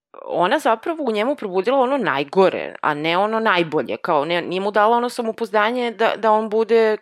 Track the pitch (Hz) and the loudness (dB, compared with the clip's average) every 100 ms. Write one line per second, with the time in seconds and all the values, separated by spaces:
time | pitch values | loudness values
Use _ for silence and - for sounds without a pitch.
0 | _ - - 160 180 294 285 226 - 320 | _ -18 -6 0 2 2 2 0 -2 -4
1 | 262 214 240 294 214 185 190 277 247 277 | -2 -2 -2 -2 -4 -2 0 2 2 0
2 | 180 135 147 185 185 113 73 - - 147 | 0 -2 0 2 2 2 -6 -4 -4 -2
3 | 156 175 208 220 220 180 170 147 117 107 | 0 0 0 0 2 2 0 -2 -4 -4
4 | - 156 147 175 120 185 196 202 208 240 | 0 0 0 -2 -2 -4 -2 2 4 2
5 | 240 - 226 220 226 214 214 247 240 202 | 0 -4 -6 -6 -4 0 0 0 -4 0
6 | 220 - 220 214 220 214 220 226 220 214 | 0 0 2 2 2 -2 2 2 2 0